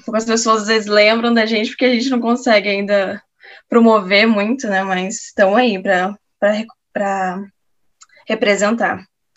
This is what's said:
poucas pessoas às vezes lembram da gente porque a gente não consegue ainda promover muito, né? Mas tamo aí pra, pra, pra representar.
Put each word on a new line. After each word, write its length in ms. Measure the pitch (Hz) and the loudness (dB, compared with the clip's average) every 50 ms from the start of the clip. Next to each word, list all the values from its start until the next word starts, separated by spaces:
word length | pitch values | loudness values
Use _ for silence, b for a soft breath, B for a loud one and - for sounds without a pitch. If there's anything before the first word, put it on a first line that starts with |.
| - | -10
poucas 200 | - 214 220 226 | -6 -6 -4 -2
pessoas 380 | 233 220 226 - 226 214 214 208 | -2 -2 -2 0 0 0 0 0
às 40 | |
vezes 200 | 214 226 220 202 208 | 0 0 0 0 2
lembram 440 | 208 208 208 214 226 233 226 233 233 | 4 4 4 4 4 2 0 0 2
da 120 | 233 214 | 2 0
gente 240 | 220 226 214 220 - | 0 -2 -2 -2 -4
porque 160 | - - 262 | -4 0 0
a 80 | 254 247 | 2 2
gente 160 | 226 247 277 | 0 0 -2
não 100 | 262 240 | -2 -2
consegue 480 | 226 226 240 247 247 247 220 208 196 | 0 -2 -2 -2 2 2 2 2 2
ainda 560 | 208 196 202 202 196 202 202 190 190 202 202 _ _ _ B B B B B B - | 0 -4 -4 -2 0 0 0 0 -2 -6 -10 _ _ _ B B B B B B 0
promover 580 | - 233 233 226 220 208 190 185 202 202 220 | 2 4 4 6 4 4 2 2 2 2 4
muito, 400 | 226 226 202 202 214 254 269 262 | 4 2 0 0 -2 -4 -4 -4
né? 160 | 214 196 190 190 | -4 -2 -2 -2
Mas 480 | 190 185 180 185 190 226 - - - - | -2 -4 -4 -4 -6 -8 -10 -14 -8 0
tamo 220 | - 202 190 202 | 2 2 2 4
aí 260 | 233 254 240 196 185 | 2 2 0 0 -2
pra, 360 | 185 196 190 180 180 202 202 - _ _ _ | -2 -2 -2 0 -2 -4 -6 -10 _ _ _
pra, 280 | - - 202 214 214 226 226 - _ _ _ | -2 -2 -2 -2 -2 -6 -12 -16 _ _ _
pra 540 | - 208 202 196 196 196 190 185 180 196 196 196 _ _ _ _ _ _ _ _ _ _ b b b b b | -8 -6 -4 -4 -4 -4 -4 -6 -6 -8 -12 -14 _ _ _ _ _ _ _ _ _ _ b b b b b
representar. 800 | b 226 226 247 208 202 190 208 208 233 233 208 175 - 185 - _ _ _ _ _ _ | b -4 -2 0 0 0 0 0 0 0 0 -2 -4 -4 -6 -12 _ _ _ _ _ _